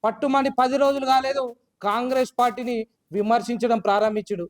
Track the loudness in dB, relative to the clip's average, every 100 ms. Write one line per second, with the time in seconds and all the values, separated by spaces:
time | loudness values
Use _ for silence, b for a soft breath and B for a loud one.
0 | -2 -2 0 0 0 2 2 4 2 0
1 | 2 2 2 -4 -6 -10 _ _ -2 -2
2 | 0 0 0 2 0 0 -6 -6 -6 _
3 | _ -4 2 0 0 -2 0 0 2 2
4 | 2 0 -6 -8 -8